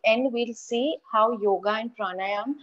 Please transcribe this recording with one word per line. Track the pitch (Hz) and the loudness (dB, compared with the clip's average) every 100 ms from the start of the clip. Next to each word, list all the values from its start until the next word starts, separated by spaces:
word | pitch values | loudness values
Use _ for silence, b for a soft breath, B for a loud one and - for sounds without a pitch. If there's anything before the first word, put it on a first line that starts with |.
end, | 220 226 262 | 2 2 2
we'll | 233 233 | 0 -4
see | 220 - 240 285 320 - | -6 -4 -2 0 -2 -2
how | 220 226 226 | 2 2 2
yoga | 202 185 202 | 2 2 0
and | 220 233 - | -2 -4 -6
pranayam, | 190 185 196 208 240 285 | -6 -4 -4 -2 -4 -6